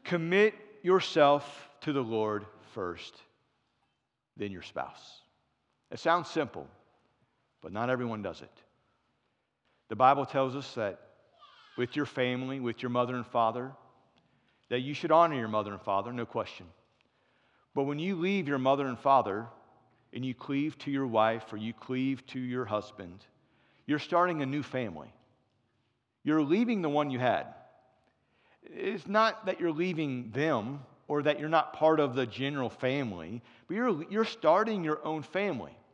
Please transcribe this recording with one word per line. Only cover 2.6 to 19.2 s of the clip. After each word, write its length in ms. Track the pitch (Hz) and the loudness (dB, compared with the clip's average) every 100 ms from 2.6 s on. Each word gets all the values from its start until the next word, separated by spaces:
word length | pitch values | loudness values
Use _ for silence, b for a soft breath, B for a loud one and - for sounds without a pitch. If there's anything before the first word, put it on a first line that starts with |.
| - | -14
first, 420 | 117 92 85 - - _ _ _ _ _ _ _ _ _ _ _ - | -8 -6 -6 -14 -20 _ _ _ _ _ _ _ _ _ _ _ -10
then 160 | 104 | -10
your 100 | 95 | -10
spouse. 600 | - - 65 - - - _ _ _ _ _ _ _ | -12 -10 -10 -12 -20 -20 _ _ _ _ _ _ _
It 80 | 113 | -4
sounds 300 | 165 170 160 | 2 2 2
simple, 380 | 165 135 - 69 - _ _ _ _ _ _ _ _ | -4 -4 -6 -16 -20 _ _ _ _ _ _ _ _
but 100 | - | -12
not 180 | 101 120 | -6 -2
everyone 320 | 127 123 110 | -2 -2 -6
does 200 | 98 82 | -8 -10
it. 100 | - _ _ _ _ _ _ _ _ _ _ _ _ _ _ | -18 _ _ _ _ _ _ _ _ _ _ _ _ _ _
The 60 | 107 | 4
Bible 300 | 131 143 131 | 6 6 2
tells 300 | 139 135 131 | 0 0 -2
us 180 | 135 - | -8 -4
that 240 | 104 90 - _ _ _ - - - - | -4 -6 -18 _ _ _ -20 -20 -18 -4
with 180 | 123 147 | -4 -2
your 100 | 139 | -4
family, 540 | - 127 123 131 135 | 0 0 0 -6 -4
with 220 | 123 110 | -6 -4
your 80 | 127 | -2
mother 260 | 123 123 127 | 0 0 -2
and 100 | 113 | -2
father, 460 | 123 113 117 131 139 - _ _ _ _ _ _ _ _ | 2 2 2 -8 -12 -20 _ _ _ _ _ _ _ _
that 100 | 123 | -4
you 140 | 131 | -4
should 180 | 147 165 | -6 4
honor 240 | 156 170 143 | 6 6 4
your 120 | 110 | -2
mother 240 | 107 104 | -2 -2
and 100 | 98 | -6
father, 300 | - 98 110 | -2 -2 -2
no 140 | 123 117 | -6 -6
question. 400 | 117 101 - 90 _ _ _ _ _ _ _ _ _ _ 143 | -4 -6 -8 -20 _ _ _ _ _ _ _ _ _ _ -4
But 80 | |
when 160 | 139 147 | -2 -2
you 160 | 175 185 | -4 -2
leave 320 | 180 202 143 | 0 0 0
your 100 | 143 | 2
mother 300 | 131 139 139 | 2 2 0
and 120 | 120 | -2
father 480 | 139 135 | 4 4